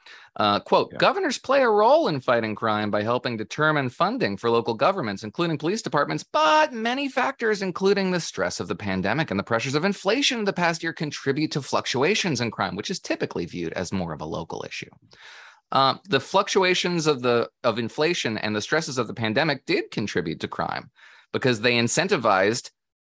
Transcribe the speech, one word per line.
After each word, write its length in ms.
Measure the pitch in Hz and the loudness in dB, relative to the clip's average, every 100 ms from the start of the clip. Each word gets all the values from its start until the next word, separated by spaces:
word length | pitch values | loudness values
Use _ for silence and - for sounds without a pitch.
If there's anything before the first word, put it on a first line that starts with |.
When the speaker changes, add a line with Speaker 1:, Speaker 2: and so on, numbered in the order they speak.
| - - - - | -20 -20 -14 0
Speaker 1:
Uh, 220 | 104 202 | 2 2
quote, 300 | - 185 - | 2 0 0
Speaker 2:
Yeah. 60 | - | 2
Speaker 1:
"Governors 400 | - 392 349 - | 2 2 -2 -4
play 240 | - 277 | 0 2
a 80 | 247 | 4
role 380 | 208 220 311 226 | 4 6 6 4
in 140 | 143 | 0
fighting 340 | - 117 110 101 | 2 2 2 -2
crime 340 | 113 107 107 | 0 0 0
by 120 | 104 | 0
helping 340 | 107 123 127 110 | 0 0 -2 -6
determine 520 | 107 - 156 151 127 | -6 0 0 2 -2
funding 460 | - 180 254 123 98 | 0 -2 0 -2 0
for 140 | 117 | 2
local 240 | 117 117 | 2 0
governments, 500 | 113 147 196 113 98 | 0 0 0 -4 -6
including 340 | 107 - 170 151 | -8 -4 -2 -2
police 240 | 156 220 | -2 -4
departments, 420 | - 151 143 151 | -2 0 0 -2
but 500 | - 302 311 311 302 | -2 0 4 4 2
many 340 | 233 226 262 285 | 0 -4 -2 -2
factors, 540 | 262 254 269 226 202 | -2 -2 -2 -2 0
including 500 | 190 165 190 196 190 | -2 0 2 2 2
the 80 | 180 | 0
stress 400 | - - 90 - | -2 -2 -2 -2
of 80 | 92 | -4
the 80 | 98 | -4
pandemic 560 | 101 95 95 135 - | -2 0 0 0 0
and 80 | 95 | -2
the 40 | |
pressures 320 | - 117 131 143 | 0 0 0 0
of 100 | 190 | 0
inflation 540 | 196 196 254 277 240 | 0 0 2 2 0
in 60 | 202 | -2
the 80 | |
past 280 | 185 170 165 | 0 0 0
year, 100 | 165 | -6
contribute 600 | - 151 - 139 131 151 | -6 -6 -4 -2 0 -2
to 100 | 151 | -2
fluctuations 800 | 131 104 - 123 156 220 185 127 | -2 -2 0 0 2 2 0 0
in 100 | 117 | -2
crime," 240 | - 95 92 | -2 -4 -4
which 140 | - | -6
is 100 | 185 | -8
typically 460 | - 330 - 90 87 | -6 -6 -4 -6 -8
viewed 280 | 87 82 | -6 -6
as 200 | - 87 | -4 -4
more 180 | 95 85 | -4 -4
of 100 | 73 | -6
a 40 | 78 | -8
local 400 | 82 82 - - | -8 -8 -10 -10
issue. 240 | - - _ _ - - - - - _ | -12 -14 _ _ -20 -20 -20 -20 -20 _
Uh, 240 | 135 135 120 - | 2 2 0 -2
the 100 | 139 | -2
fluctuations 880 | - 190 202 202 185 180 185 175 151 | 2 0 2 2 2 2 0 0 0
of 160 | 131 | 2
the, 280 | 123 120 - _ | 2 2 0 _
of 160 | 123 110 | -2 0
inflation 580 | 113 - 160 175 127 107 | -4 -2 -2 0 -2 -2
and 180 | 107 107 | -2 -4
the 60 | |
stresses 360 | - 156 160 123 | 0 -2 0 -4
of 100 | 107 | -4
the 60 | |
pandemic 520 | 107 113 110 156 135 - | -2 0 2 0 -2 -2
did 260 | 190 440 | -2 -2
contribute 480 | - 101 92 82 - | -6 -4 -2 -4 -6
to 80 | 101 | -6
crime 420 | - 82 50 - _ - - _ | -4 -4 -6 -10 _ -20 -20 _
because 300 | - 127 113 | 0 0 2
they 140 | 120 120 | 4 4
incentivized 960 | 117 - 190 180 113 95 101 123 - - _ _ | 2 0 2 2 4 6 4 2 -6 -20 _ _